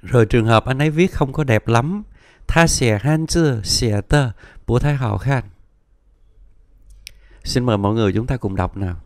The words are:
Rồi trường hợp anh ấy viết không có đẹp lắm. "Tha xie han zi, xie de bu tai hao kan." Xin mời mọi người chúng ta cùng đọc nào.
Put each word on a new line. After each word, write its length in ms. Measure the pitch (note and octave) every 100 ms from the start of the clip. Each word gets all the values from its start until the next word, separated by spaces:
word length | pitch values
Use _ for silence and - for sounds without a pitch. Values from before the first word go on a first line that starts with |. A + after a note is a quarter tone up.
Rồi 240 | F2+ B2 A2
trường 200 | B2+ A2
hợp 180 | A2+
anh 140 | A2+ C3
ấy 120 | D3+
viết 220 | D3+ F3+
không 200 | - C#3
có 120 | C3+
đẹp 240 | D3 G#2+ -
lắm. 340 | A#2 C3+ G3+ - - _ _ -
"Tha 200 | - E3
xie 320 | - B2+ G#2
han 260 | A#2+ D#3
zi, 380 | D#3+ E3+ D#3+ A#2+
xie 380 | G2+ - B2 G#2 -
de 200 | D3 C3 - - - -
bu 120 | A#2
tai 180 | C#3+ C#3+
hao 220 | B2+ G2+
kan." 260 | B2 C#3 G#2 - _ _ _ _ _ _ _ _ - _ _ _ - - - - - -
Xin 200 | - C3
mời 140 | B2 G#2+
mọi 160 | G2+
người 180 | A2 G#2+
chúng 140 | F#2+ A#2+
ta 100 | C3
cùng 200 | G#2 F#2+
đọc 200 | F2+ -
nào. 240 | F#2+ F2